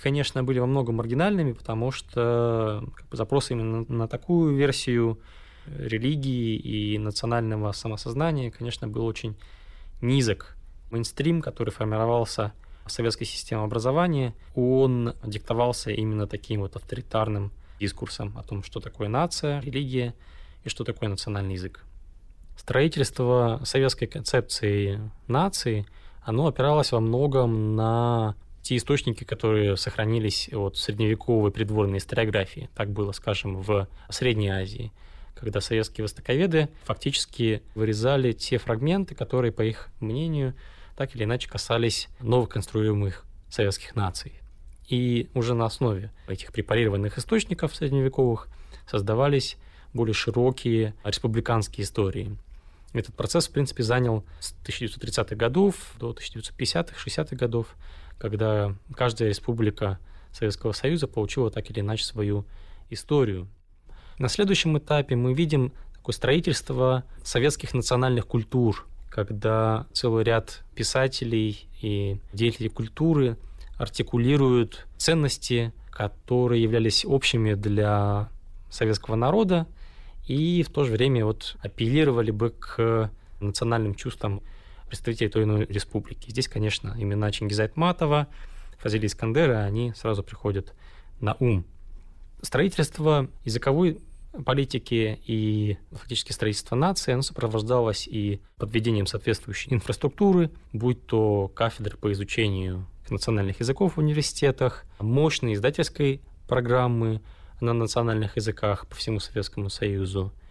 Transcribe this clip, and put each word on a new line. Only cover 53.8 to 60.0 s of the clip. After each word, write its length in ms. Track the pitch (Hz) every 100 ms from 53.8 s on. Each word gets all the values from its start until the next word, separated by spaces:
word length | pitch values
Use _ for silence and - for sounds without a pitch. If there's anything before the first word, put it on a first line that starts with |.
занял 420 | 113 123 123 110 - -
с 140 | - -
тысяча 160 | - -
девятьсот 220 | 117 -
тридцатых 340 | 110 - 107 104
годов 380 | 117 147 196 180 - -
до 140 | 117
тысяча 220 | 117 -
девятьсот 220 | 110 - -
пятидесятых, 420 | 120 - 85 -
шестидесятых 400 | - - - 131
годов, 360 | 120 117 113 - - - - -
когда 580 | 110 104 110 107 101 95 -
каждая 340 | 143 123 113 113
республика 720 | 101 - 117 107 104 101 95